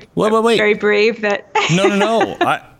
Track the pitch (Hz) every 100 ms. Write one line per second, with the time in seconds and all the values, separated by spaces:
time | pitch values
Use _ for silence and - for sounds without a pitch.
0 | - 170 208 220 226 220 208 214 208 208
1 | 220 220 208 202 - 427 392 170 196 202
2 | 403 226 - - 233 147 - -